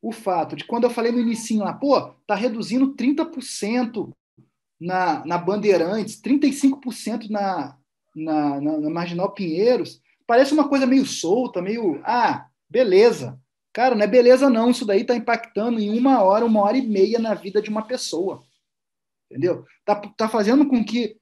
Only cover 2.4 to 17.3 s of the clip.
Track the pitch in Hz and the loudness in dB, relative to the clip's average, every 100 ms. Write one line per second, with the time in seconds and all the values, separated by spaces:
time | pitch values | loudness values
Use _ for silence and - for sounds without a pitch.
2.4 | 240 226 185 233 269 277 247 294 339 269 | -2 -4 -4 0 0 0 -2 0 -4 -6
3.4 | 254 - 202 240 233 226 139 - _ _ | -12 -8 -4 -2 -4 -6 -10 -12 _ _
4.4 | _ _ _ _ 170 185 180 147 151 175 | _ _ _ _ -6 -2 0 -2 -2 -4
5.4 | 170 208 208 185 165 214 214 - - 277 | -2 -2 2 2 2 -2 -6 -8 -2 2
6.4 | 285 269 277 269 - - - 226 220 214 | 2 2 0 0 -6 -10 -6 -8 -6 -4
7.4 | 196 180 139 - _ _ _ - 160 151 | -2 -4 -6 -12 _ _ _ -12 -4 -2
8.4 | 147 143 147 156 151 170 175 175 196 196 | 0 -2 -4 -2 -4 -4 -4 -4 -4 -4
9.4 | 185 160 220 240 165 - _ _ _ 240 | -6 0 2 2 -2 -12 _ _ _ 2
10.4 | 277 302 285 277 262 269 - - 165 208 | 4 2 2 2 2 2 2 -4 -2 0
11.4 | 247 - 180 226 214 147 - 240 220 139 | -2 -4 -6 -4 -2 -4 -2 0 0 -2
12.4 | - _ _ 208 247 185 233 208 131 131 | -10 _ _ 0 4 6 6 4 -8 -14
13.4 | _ _ _ - 254 226 208 254 247 254 | _ _ _ -2 0 2 4 6 8 6
14.4 | 277 226 240 247 220 196 247 240 233 233 | 6 2 2 0 2 0 2 -4 -2 -4
15.4 | - - 226 226 208 220 262 262 190 208 | -4 -6 -2 -2 -2 0 2 4 4 4
16.4 | 233 220 202 247 247 196 196 233 226 | 4 2 2 0 0 2 2 2 -2